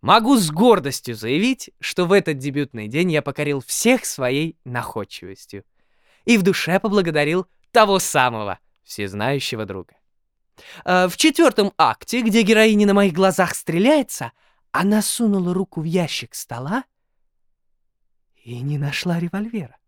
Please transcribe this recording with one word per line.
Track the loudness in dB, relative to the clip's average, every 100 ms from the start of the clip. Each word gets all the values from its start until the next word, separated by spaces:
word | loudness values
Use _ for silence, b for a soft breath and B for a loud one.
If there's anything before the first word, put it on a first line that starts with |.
Могу | 4 4 6 4
с | 2
гордостью | 2 4 4 2 -8 -10 -8
заявить, | -2 0 0 -2 -8 _
что | -8 -4 2
в |
этот | 2 2 -6
дебютный | -4 -4 -6 -8 -6
день | -2 0
я | 0
покорил | -2 -6 -4 -4
всех | -6 -2 2 2
своей | 0 -4 -2 -2 -4 -8
находчивостью | -10 -8 -8 -10 -12 -14 -18 -20 -18 -18 -20 _ _ _ _ _
и | 2 4
в |
душе | 4 0 0 -2
поблагодарил | 0 0 0 0 0 -2 -6 _ _
того | 4 4 2
самого | 0 2 0 0 -8 -10 _ _
всезнающего | _ -10 -8 -4 -4 -4 -6 -8
друга. | -8 -10 -14 _ _ _ _ _ _ _ B B
А | 0 2 2
в | 2
четвертом | 0 4 2 4 -2 2
акте, | 0 0 -4 -2
где | 2 2
героиня | 4 6 6 4 4
на |
моих | 4 2
глазах | 2 0 2 -2
стреляется, | -2 -4 0 4 2 0 -8 -12 _ _ _ _
она | -2 0 0
сунула | 0 -2 0 0 0
руку | -2 -4 -6
в |
ящик | -4 -2 -2 -6 -10
стола | -14 -12 -12 -6 -6 -8 _ _ _ _ _ _ _ _ _ _ _ _ _ _ _
и | -16 -10
не | -6 -4
нашла | -4 -4 -4 -4
револьвера. | -4 -6 -8 -8 -12 _